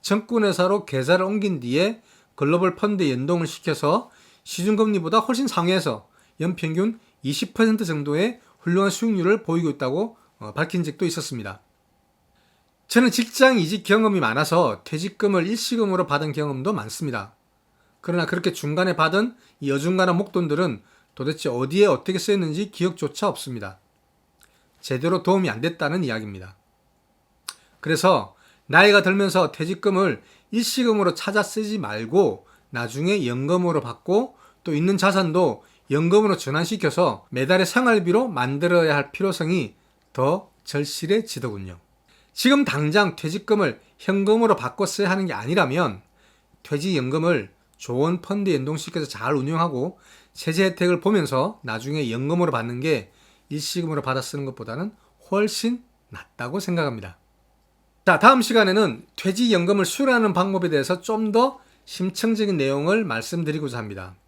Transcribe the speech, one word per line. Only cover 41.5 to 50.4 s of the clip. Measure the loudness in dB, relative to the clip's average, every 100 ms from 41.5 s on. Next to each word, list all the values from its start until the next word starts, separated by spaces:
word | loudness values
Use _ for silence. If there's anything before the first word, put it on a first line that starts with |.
| -8 -12 -14 _ _ _ _ _
지금 | 0 4 4
당장 | 2 0 2 2 2
퇴직금을 | 0 -6 -6 0 2 2 -2 _ _
현금으로 | -2 0 2 4 4 2
바꿔 | 0 -4 -4
써야 | 0 0
하는 | 0 -2
게 |
아니라면 | -4 -2 0 2 2 -2 -4 _ _ _ _ _ _
퇴직연금을 | -8 -4 -2 -2 0 0 2 0 -2 _ _ _
좋은 | -6 -2 0 -2
펀드에 | -4 -4 0
연동시켜서 | 0 -2 -6 -6 -8 -8
잘 | -6 -2
운용하고 | -2 -2 -2 -2 -2 -6 -8 _ -20 _
세제 | -10